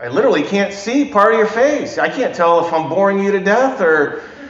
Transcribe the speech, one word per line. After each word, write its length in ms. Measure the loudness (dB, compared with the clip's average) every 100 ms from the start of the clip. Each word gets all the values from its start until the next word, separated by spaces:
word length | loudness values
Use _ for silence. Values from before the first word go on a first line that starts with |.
I 80 | -6
literally 340 | 0 2 2
can't 300 | 0 -2 -2
see 320 | -4 -4 -2
part 300 | 0 2 4
of 40 | 4
your 80 | 0
face. 520 | 2 0 0 -4 -4
I 100 | -2
can't 260 | -2 -4
tell 320 | 0 2 2 2
if 60 |
I'm 160 | -2 -2
boring 340 | 0 0 0
you 80 | 0
to 100 | 0
death 400 | 0 2 0 0
or, 440 | 2 2 0 -4 -14 -20